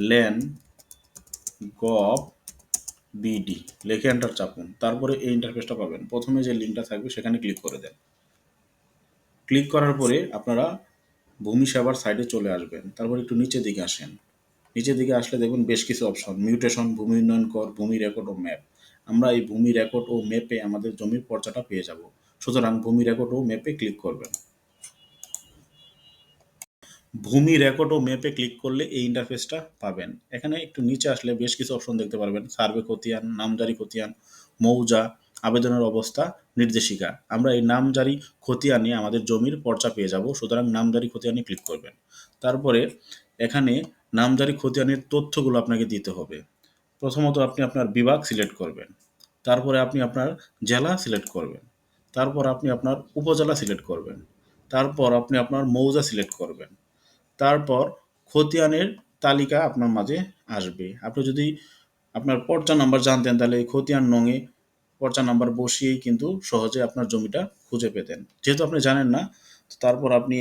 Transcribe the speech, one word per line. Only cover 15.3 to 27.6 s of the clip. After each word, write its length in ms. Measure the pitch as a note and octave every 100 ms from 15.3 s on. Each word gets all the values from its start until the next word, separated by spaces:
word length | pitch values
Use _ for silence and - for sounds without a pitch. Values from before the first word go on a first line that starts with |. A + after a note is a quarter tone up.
| B2
দেখবেন 200 | A#2 B2
বেশ 160 | A#2 A2+ -
কিছু 140 | A#2 A2
অপশন, 280 | F#2 - F#2+ G#2+
মিউটেশন, 400 | A#2+ A#2+ A#2+ A#2
ভূমি 220 | A2+ G#2+ A2+
উন্নয়ন 240 | A2+ A2+ A2+
কর, 180 | A2 G#2 G#2
ভূমি 180 | G#2+ A2+
রেকর্ড 300 | G#2 A2 G2+
ও 60 | F#2+
ম্যাপ। 160 | F2 D2+ _ _ _ _ -
আমরা 200 | A2+ B2+ A#2+
এই 60 | A2
ভূমি 200 | G#2+ A#2+
রেকর্ড 340 | A2+ A2 B2 A#2+
ও 80 | A#2 G#2+
ম্যাপে 260 | A2+ A#2 A2+
আমাদের 280 | G#2 G#2 A2+ G#2
জমির 260 | G#2+ A#2+ B2+
পর্চাটা 340 | A2 A2 B2 A#2+
পেয়ে 180 | F#2+ E2+
যাব। 120 | E2 E2+ _ _ -
সুতরাং 300 | - B2+ A2+ A2+
ভূমি 180 | A#2 A#2+
রেকর্ড 260 | A#2 A2+ A#2+
ও 80 | B2+ A#2+
ম্যাপে 220 | A2 D3+ -
ক্লিক 180 | A2 G2+
করবেন। 280 | F2+ - - - _ _ _ _ - _ _ _ - - _ _ _ _ _ _ _ _ _ _ _ - - _ - - _
ভূমি 400 | A#2 G#2 C3 D3+ D#3+